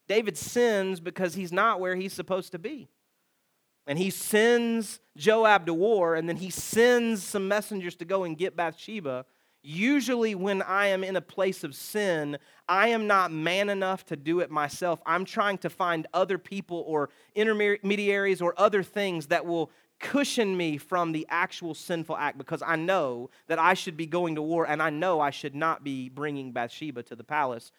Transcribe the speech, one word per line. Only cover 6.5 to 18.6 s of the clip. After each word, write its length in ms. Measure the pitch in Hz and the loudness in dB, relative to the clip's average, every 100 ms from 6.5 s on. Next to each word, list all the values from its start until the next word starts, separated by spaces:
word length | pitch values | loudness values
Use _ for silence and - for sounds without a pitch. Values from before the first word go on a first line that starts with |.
| - - 220 240 240 233 220 | -8 -2 4 6 6 2 -2
some 280 | - 208 190 | -4 -4 0
messengers 480 | 208 202 202 175 170 | -2 -2 -8 -8 -8
to 80 | 170 | -2
go 180 | 196 | -2
and 140 | 180 156 | -2 -4
get 180 | 180 156 | -4 -2
Bathsheba. 680 | 165 160 - 214 147 127 131 _ _ _ | -4 -4 -12 -8 -6 -6 -8 _ _ _
Usually 760 | 143 160 226 285 233 240 220 190 | -10 0 2 2 2 2 0 0
when 260 | 190 190 | 0 0
I 260 | 190 190 202 | 0 2 2
am 160 | 190 | 0
in 140 | 190 190 | 0 -2
a 40 | |
place 440 | - - 190 185 156 | -4 -2 -2 -2 -8
of 100 | 131 | -12
sin, 640 | - 214 202 165 147 143 _ _ - | -8 -2 0 0 -2 -8 _ _ -2
I 180 | 185 226 | 2 4
am 200 | 226 214 | 2 4
not 260 | 196 175 | 4 4
man 340 | 156 160 185 202 | 0 0 0 0
enough 360 | 196 190 190 - | 0 -2 -4 -6
to 100 | 151 | -8
do 240 | 139 175 | -2 -2
it 100 | 156 | 0
myself. 520 | 151 147 - 180 160 - | -2 -2 -2 -2 -2 0
I'm 200 | 170 190 | 0 0
trying 320 | 226 202 190 | 0 0 0
to 100 | 170 | -4
find 380 | - 180 165 156 | -2 -2 -2 -2
other 240 | 175 185 185 | 0 0 0
people 480 | - 196 - 170 151 | -4 -10 -8 -8 -4
or 220 | 151 139 _ _ 202 | -2 -2 _ _ 0
intermediaries 1080 | 220 214 208 202 196 202 202 202 196 185 | 2 2 2 2 0 0 2 2 2 2
or 120 | 175 | 0
other 280 | 175 | 4